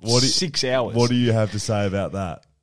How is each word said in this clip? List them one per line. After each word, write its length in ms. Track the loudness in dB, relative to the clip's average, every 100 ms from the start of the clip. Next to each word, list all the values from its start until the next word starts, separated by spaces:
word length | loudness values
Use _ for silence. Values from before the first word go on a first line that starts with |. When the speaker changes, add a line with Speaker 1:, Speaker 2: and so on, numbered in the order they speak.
Speaker 1:
What 200 | 0 2
do 60 | 2
you, 60 |
Speaker 2:
six 320 | 0 -2 -2
hours. 300 | -2 0 0 2
Speaker 1:
what 140 | 2
do 40 | 4
you 160 | 2
have 200 | 2 0
to 60 | -2
say 280 | -4 -2 -2
about 260 | -2 -4
that? 340 | -6 -8 -10 _ _